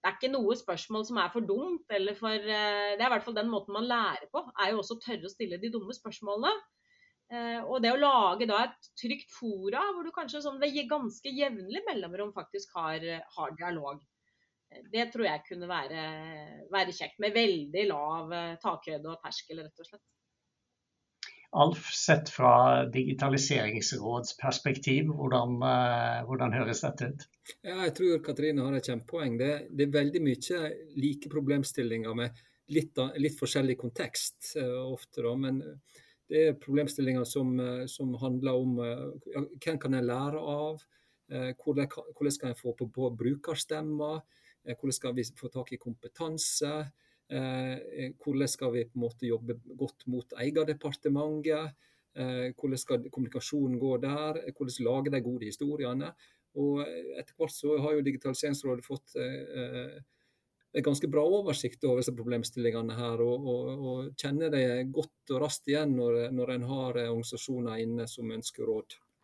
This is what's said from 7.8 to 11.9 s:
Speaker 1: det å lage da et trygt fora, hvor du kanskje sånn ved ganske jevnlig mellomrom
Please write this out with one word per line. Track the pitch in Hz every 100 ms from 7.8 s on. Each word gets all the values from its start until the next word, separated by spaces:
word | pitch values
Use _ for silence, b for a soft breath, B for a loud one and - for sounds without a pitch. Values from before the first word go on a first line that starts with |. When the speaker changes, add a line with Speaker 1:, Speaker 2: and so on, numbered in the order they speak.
Speaker 1:
det | 233
å | 262
lage | 285 262 202 185 240
da | 208 247
et | - - -
trygt | 240 277 -
fora, | - 233 196 190 240 403 359
hvor | 339
du |
kanskje | 339 302 294
sånn | 294 269
ved | 285 285 254
ganske | 302 233 - 277
jevnlig | 269 285 220 185 294
mellomrom | 453